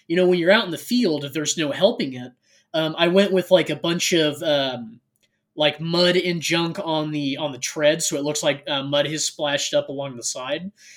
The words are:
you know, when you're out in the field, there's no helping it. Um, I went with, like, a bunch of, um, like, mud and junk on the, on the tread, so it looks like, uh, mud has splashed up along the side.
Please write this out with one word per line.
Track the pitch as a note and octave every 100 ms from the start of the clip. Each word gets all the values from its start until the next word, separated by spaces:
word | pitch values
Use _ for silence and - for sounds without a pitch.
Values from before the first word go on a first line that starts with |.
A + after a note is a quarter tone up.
| -
you |
know, | E3+ F3+
when | F3+
you're | E3+
out | G#3+
in | F#3+
the | D3+
field, | - B3 G#3+ D3 C#3+
there's | D#3 D3 -
no | D3+
helping | C3+ F#3+ - D3+
it. | B2+ B2 - _ _ _
Um, | D#3+ D#3+ D#3+
I | E3+
went | F3+ G3
with, | F#3 F3+
like, | F#3 D#3+
a | D3
bunch | E3+ F3 -
of, | E3+ D3+ C3+
um, | E3 D3 C3+ B2 A2+ A#2+ _ _ _ _ _
like, | - D3+ D3
mud | E3 E3+ F3+ F3+
and | F3+ F3
junk | C#3+ E3+ E3+ D#3
on | E3 D#3 D3+
the, | D3+ C#3+ C#3
on | D3+
the | B2+
tread, | - - D3+ D#3+
so | - D3+
it |
looks | D3+ -
like, | D#3 C#3 -
uh, | C#3+
mud | C#3 C#3+ D3
has | D#3
splashed | - - D3 C#3+ -
up | D3 C#3+
along | C#3 C#3 A#2+
the |
side. | A2+ C3+ B2+ D3+ F#3 - -